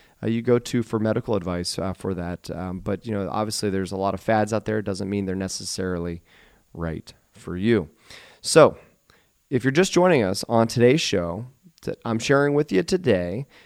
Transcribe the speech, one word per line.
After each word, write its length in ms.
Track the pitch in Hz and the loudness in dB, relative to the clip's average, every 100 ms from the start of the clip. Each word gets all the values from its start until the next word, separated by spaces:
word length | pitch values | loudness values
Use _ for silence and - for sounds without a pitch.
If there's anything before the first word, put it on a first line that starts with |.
| _ _ | _ _
uh, 60 | 110 | -4
you 160 | 117 | -2
go 160 | 120 120 | 2 2
to 240 | - 123 | 2 -4
for 160 | 113 110 | -2 -2
medical 360 | 110 110 123 104 | 0 -2 -2 -2
advice, 440 | 87 87 87 - | -2 -4 -4 -4
uh, 140 | 92 | -6
for 200 | 90 98 | -6 -6
that. 380 | 90 87 90 - | -6 -6 -8 -10
Um, 300 | 80 90 92 | -8 -8 -8
but, 260 | 104 95 117 | -6 -6 -4
you 60 | |
know, 140 | 104 92 | -6 -4
obviously 400 | 104 107 - 104 | -4 -4 -4 -2
there's 200 | 95 90 | -2 -4
a 60 | 95 | -2
lot 160 | 98 | -4
of 60 | 95 | -2
fads 340 | - 110 104 | 0 0 2
out 120 | 110 - | -2 -2
there. 120 | 107 | -4
It 80 | 101 | -4
doesn't 240 | 95 98 | -6 -4
mean 160 | 101 95 | -2 -2
they're 100 | 95 | -4
necessarily 840 | 95 - 98 - 92 90 85 82 - _ _ _ _ | -6 -8 -8 -6 -4 -4 -6 -8 -14 _ _ _ _
right 400 | - 82 80 - - _ | -8 -6 -6 -12 -20 _
for 260 | - - 87 | -18 -10 -2
you. 320 | 107 110 78 _ - - - _ | 2 2 0 _ -20 -20 -20 _
So, 360 | - - 127 - - _ _ _ _ _ - | 4 6 6 4 -14 _ _ _ _ _ -4
if 140 | 131 | -2
you're 80 | 127 | 2
just 200 | 139 190 | 2 2
joining 300 | - 180 151 | 4 6 6
us 240 | 95 - - | 2 -2 0
on 200 | 113 113 | 2 2
today's 340 | 117 120 156 | 4 4 4
show, 460 | - 98 85 90 123 _ - _ | 2 -2 -2 -6 -10 _ -20 _
t-, 120 | - - | -12 -8
I'm 160 | 113 113 | -4 -2
sharing 340 | - 139 143 | 2 2 4
with 180 | 147 147 | 2 0
you 120 | 190 | 0
today 640 | 175 - 117 95 87 104 143 - | 0 0 2 0 0 -6 -10 -16